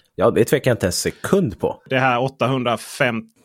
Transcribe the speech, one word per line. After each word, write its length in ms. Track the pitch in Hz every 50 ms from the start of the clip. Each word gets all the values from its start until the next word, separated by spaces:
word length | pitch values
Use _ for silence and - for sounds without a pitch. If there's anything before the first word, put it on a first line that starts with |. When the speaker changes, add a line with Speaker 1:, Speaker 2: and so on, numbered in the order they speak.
| _ _ _
Speaker 1:
Ja, 160 | - 90 117
det 140 | 95 92 117
tvekar 260 | - 156 135 - 131
jag 40 | 117
inte 120 | - -
en 60 | 90 87
sekund 640 | - - 87 - - - - 185 202 180 117 87 -
på. 220 | - - - - - -
Speaker 2:
Det 100 | 135 127
här 220 | 127 127 123 120
åttahundrafem, 1000 | 131 131 - - 117 123 135 131 120 120 113 104 - - - - 139 123 113 113 113 - _ _